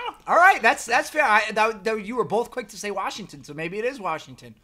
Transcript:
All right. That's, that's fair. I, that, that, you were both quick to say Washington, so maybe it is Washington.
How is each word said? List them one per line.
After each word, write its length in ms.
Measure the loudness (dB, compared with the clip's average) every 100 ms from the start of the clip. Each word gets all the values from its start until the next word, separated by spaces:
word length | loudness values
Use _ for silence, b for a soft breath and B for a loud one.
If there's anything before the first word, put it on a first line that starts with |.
| -10 -12 2
All 100 | 6
right. 240 | 6 6
That's, 240 | 4 2
that's 240 | 0 -2 0
fair. 160 | 0
I, 260 | 4 4 2
that, 320 | 2 0 0
that, 200 | -4 -4
you 120 | -4 -4
were 80 |
both 260 | 0 -2 -2
quick 180 | -8 -12
to 80 | -10
say 140 | -8
Washington, 540 | -6 -6 -8 -14 -16
so 100 | -16
maybe 240 | -10 -8 -4
it 80 | -6
is 120 | -4
Washington. 560 | -6 -6 -8 -20 -20 -20